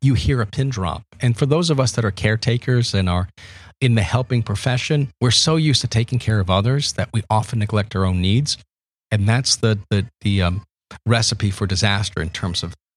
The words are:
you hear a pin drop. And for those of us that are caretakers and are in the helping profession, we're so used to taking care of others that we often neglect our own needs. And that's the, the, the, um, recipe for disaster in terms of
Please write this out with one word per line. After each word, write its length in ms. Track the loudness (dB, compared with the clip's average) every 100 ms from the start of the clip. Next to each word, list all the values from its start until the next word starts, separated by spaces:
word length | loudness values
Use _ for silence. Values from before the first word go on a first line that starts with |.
you 140 | 2 2
hear 260 | 2 0
a 60 | -2
pin 220 | -2 -4
drop. 320 | -2 -4 -6 -12 -2
And 180 | -2 2
for 80 | 2
those 240 | 2 2
of 100 | 2
us 120 | 0
that 120 | 0
are 60 | -2
caretakers 840 | 0 0 0 0 -2 0 0 2 0
and 120 | 0
are 220 | 0 -2 -8 -20 -20 -20 _
in 140 | 2
the 80 | 2
helping 400 | 2 -2 0 -2
profession, 680 | -2 -2 -2 -2 0 -2 -2 0
we're 80 | 0
so 260 | 2 2 2
used 260 | 2 2
to 60 | 0
taking 300 | 0 0 -2
care 220 | 0 0
of 100 | 2
others 440 | 2 2 0 -2
that 160 | -4 -4
we 80 | -4 0
often 300 | -2 0 -2
neglect 360 | -2 -2 -2 0
our 100 | 0
own 160 | 2
needs. 360 | 2 2 0 -6 -12 _ _ _ _
And 180 | 0 2
that's 260 | 2 0 0
the, 200 | 0 0 0
the, 160 | -2 -2 -6
the, 200 | -2 0
um, 220 | 0 -2 -8 _ _ -8 -2
recipe 420 | 0 0 -2 -2
for 140 | -2 -2
disaster 540 | 0 0 0 -2 -4
in 80 | -6
terms 340 | -6 -6 -6
of 100 | -8 -12 _